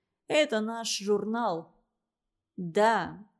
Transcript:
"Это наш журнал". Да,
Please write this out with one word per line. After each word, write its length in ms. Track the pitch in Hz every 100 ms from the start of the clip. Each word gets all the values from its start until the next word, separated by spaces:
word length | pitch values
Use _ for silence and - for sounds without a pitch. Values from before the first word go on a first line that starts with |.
| _ _ -
"Это 320 | 302 294 220
наш 380 | 214 233 226 -
журнал". 800 | 196 208 208 233 226 165 160 _ _ _ _ _ _ _ _ -
Да, 720 | 175 180 220 214 160 165 -